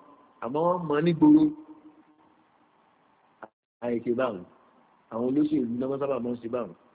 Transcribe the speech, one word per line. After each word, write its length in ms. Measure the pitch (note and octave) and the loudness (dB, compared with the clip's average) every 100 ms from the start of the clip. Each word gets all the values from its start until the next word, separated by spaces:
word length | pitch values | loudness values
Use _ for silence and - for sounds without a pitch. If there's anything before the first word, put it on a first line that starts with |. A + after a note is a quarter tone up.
| - - _ - | -12 -20 _ -14
Àmọ́ 180 | A#2 D3 | -6 0
wọ́n 180 | E3+ F3+ | 0 0
mọ̀ 160 | D#3+ D3 | 0 0
nígboro. 420 | E3+ E3 D3+ D3+ D#3 - - - - - _ _ _ _ _ _ _ _ _ _ _ _ _ _ - _ _ - | 2 6 8 8 6 0 -18 -20 -20 -20 _ _ _ _ _ _ _ _ _ _ _ _ _ _ -20 _ _ -10
Àìṣe 300 | A#2+ A#2 A#2+ | -4 -4 -2
báwọn. 300 | A#2+ B2+ F#2+ E2+ - _ _ _ _ - | -2 -2 -4 -14 -20 _ _ _ _ -12
Àwọn 140 | A2+ B2+ | -6 -2
olóṣèlú 400 | C#3+ D3+ D3+ A#2 A#2+ | 0 0 0 -2 -4
náà 200 | C3 C#3 | -4 -4
sábà 160 | C#3 C3 | -4 -4
máa 140 | A#2+ | -4
ń 60 | A#2 | -6
ṣe 60 | A2+ | -6
báwọn. 260 | B2 G2+ - _ | -8 -8 -14 _